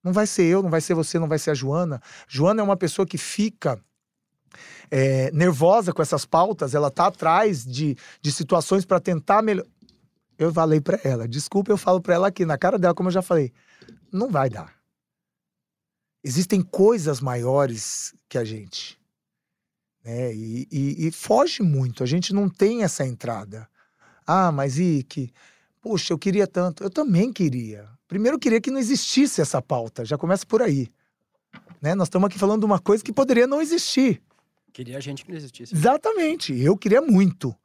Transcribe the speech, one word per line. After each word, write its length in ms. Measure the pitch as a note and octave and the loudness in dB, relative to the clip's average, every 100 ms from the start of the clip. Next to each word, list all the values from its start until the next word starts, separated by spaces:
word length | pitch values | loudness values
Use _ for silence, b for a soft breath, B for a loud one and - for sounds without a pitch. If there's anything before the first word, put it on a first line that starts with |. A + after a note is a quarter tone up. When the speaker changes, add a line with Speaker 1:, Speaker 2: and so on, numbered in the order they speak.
Speaker 1:
Não 100 | F3+ | 0
vai 140 | F#3 G#3 | 0 2
ser 180 | - | 2
eu, 180 | E3+ F#3+ | 4 4
não 60 | F#3+ | 2
vai 140 | D#3+ | 0
ser 100 | - | 0
você, 260 | E3 D#3 E3+ | -2 0 -2
não 80 | D#3+ | -2
vai 120 | D3+ | -2
ser 140 | - | -2
a 20 | |
Joana. 440 | C#3 C3+ D#3+ F3 C3 B B B | -4 -2 -2 -2 -6 B B B
Joana 320 | C3 E3 A3 | 0 2 2
é 40 | |
uma 120 | G3+ F#3+ | 0 0
pessoa 300 | E3+ - G3 | 0 -2 -2
que 100 | E3+ | -4
fica, 640 | - - G#3+ - D3+ A2 _ _ _ _ _ _ _ B B B B | -8 -2 -2 -2 -6 -6 _ _ _ _ _ _ _ B B B B
é, 400 | C3+ C3+ C3+ C3 | 0 2 2 0
nervosa 640 | D#3 F3 C#3 E3 A3 F3+ | 2 2 4 4 4 2
com 80 | - | -2
essas 240 | D3+ D3 - | -2 -2 0
pautas, 480 | D#3+ F#3+ G3 C#3 | 2 2 0 -2
ela 160 | D3 C#3+ | 0 0
tá 160 | - F#3 | 2 0
atrás 580 | - D#3+ F3 A3 D#3 | 2 2 2 2 -2
de, 320 | B2 B2 D#3 B2 B B | -6 -4 -4 -4 B B
de 100 | D3 | -6
situações 540 | C3+ D#3+ F3 - G3 | -4 0 0 2 -2
pra 160 | F#3 F3+ | 2 0
tentar 400 | - E3 - G3+ | 0 -4 2 2
melhor-, 260 | A3 F#3+ - _ _ _ _ _ _ - | 2 -2 -6 _ _ _ _ _ _ -2
eu 140 | D#3+ | 0
falei 260 | E3 D#3+ D#3 | 2 2 2
pra 220 | C#3+ F#3 | 2 -2
ela, 240 | C3+ B2 A#2 | -2 -2 -4
desculpa, 460 | C3 - G3 G3 | -8 -2 -2 0
eu 60 | G#3 | 0
falo 240 | - F#3 | 2 0
pra 140 | F3 F3 | 2 2
ela 120 | G3 | 2
aqui, 160 | F#3 | 0
na 140 | E3+ C#3 | -2 0
cara 200 | F3+ A3 | 0 2
dela, 140 | F3 | 2
como 160 | E3+ F#3 | 2 0
eu 40 | |
já 100 | F#3 | -2
falei, 280 | F3+ E3+ B2+ b b b b b _ | 0 0 0 b b b b b _
não 180 | F#3 B3+ | -4 -2
vai 200 | D#3 C3+ | 0 -2
dar. 240 | G2 D#2 _ _ _ _ _ _ _ _ _ _ _ _ _ _ _ | -4 -16 _ _ _ _ _ _ _ _ _ _ _ _ _ _ _
Existem 380 | C#3+ C3 F3+ G3+ | -4 -2 0 0
coisas 580 | F3+ - G3+ A#3 D3+ C3 | 0 4 4 4 -2 -2
maiores 920 | C3+ B2 A#2+ C#3 C#3 A2+ - - - _ _ | -4 -2 0 2 0 -2 -10 -10 -12 _ _
que 100 | B2+ | -6
a 60 | |
gente, 540 | A2 G#2+ G2 - - - _ _ _ _ _ _ _ _ _ _ | -6 -10 -12 -14 -16 -20 _ _ _ _ _ _ _ _ _ _
né? 320 | A#2 A#2 B2+ | -12 -8 -8
E, 320 | A2 A2 A#2 - | -8 -10 -10 -6
e, 340 | C#3+ C#3 D#3 E3 | -4 -4 -2 -6
e 40 | |
foge 500 | - - A#3 D#4+ - | -6 0 2 2 0
muito, 400 | F#3 C#3 B2+ A2 | 0 2 -2 -4
a 40 | B2 | -2
gente 260 | E3 F3 | -2 -2
não 160 | G3 G3 | -2 -2
tem 340 | - G3+ A#3 | 2 0 2
essa 220 | G3 - C3 | -2 -2 -6
entrada. 640 | A#2+ A#2+ A2 G2+ G#2+ A2 b b b b b - | -6 -8 -8 -10 -16 -18 b b b b b 0
"Ah, 240 | F3+ F3+ | 2 2
mas 280 | C#3+ C#3 C3+ | 0 -2 0
Ike, 520 | F3+ D3 B2+ - B2 b b b b _ | 0 0 -2 -10 -10 b b b b _
poxa, 300 | A3+ G3 - | -4 -4 -2
eu 40 | E3 | -4
queria 280 | G3 G3 F#3+ | 0 0 0
tanto." 360 | F3+ F3+ D#3 | 0 -4 -4
Eu 60 | G3+ | -6
também 400 | D#4 D#4 E3+ A#3+ | -4 2 2 2
queria. 540 | G#3+ E3 B2 A2 G#2 G#2 A#2 _ | 0 -2 -2 -10 -16 -20 _ _
Primeiro, 280 | F#3 A3+ D#4 | -2 -2 0
eu 40 | |
queria 200 | B3 A3+ | 2 0
que 100 | A3+ | 0
não 80 | C4+ | -4
existisse 640 | A3+ C4+ - - C#4 - | -2 -2 0 2 2 2
essa 180 | D3+ C3+ | -2 -2
pauta, 440 | - B2+ A2+ - | -4 -6 -6 -10
já 120 | A2+ D3 | -6 -4
começa 300 | E3+ G3 - | 0 -2 0
por 160 | A3 | 0
aí. 280 | A3+ C#3 A#2+ _ _ _ _ _ _ - _ - | 2 0 -4 _ _ _ _ _ _ -20 _ -6
Né? 140 | C#3+ | -2
Nós 140 | G3 F3 | 0 0
estamos 180 | F#3 G3 | 2 0
aqui 120 | F#3+ | 2
falando 220 | G3+ G#3+ | 0 2
de 60 | G#3+ | 2
uma 120 | G3 | 0
coisa 260 | - G#3+ | 2 0
que 80 | - | 2
poderia 340 | A#3 C4+ A#3+ B3+ | 0 2 4 4
não 140 | C#4+ | 2
existir. 600 | D#4 E4+ - - C4 D#3 _ _ _ _ _ | 0 -2 0 2 2 0 _ _ _ _ _
Speaker 2:
Queria 240 | - A#2+ C3+ | -16 -14 -12
a 40 | |
gente 240 | C#3 C#3 | -12 -12
que 60 | - | -12
não 60 | E3+ | -14
existisse. 380 | C#3 - A#2+ | -14 -18 -6
Speaker 1:
Exatamente, 840 | E3+ G#3 D4+ A4 A4 D#4 D#4+ - B2+ | 0 2 2 -2 -2 -2 -4 -6 0
eu 180 | C#3 G3 | 2 2
queria 240 | G#3 A3+ | 4 2
muito 520 | D#4+ F#3+ F#3+ - C3 G#2+ | 6 4 4 0 -10 -10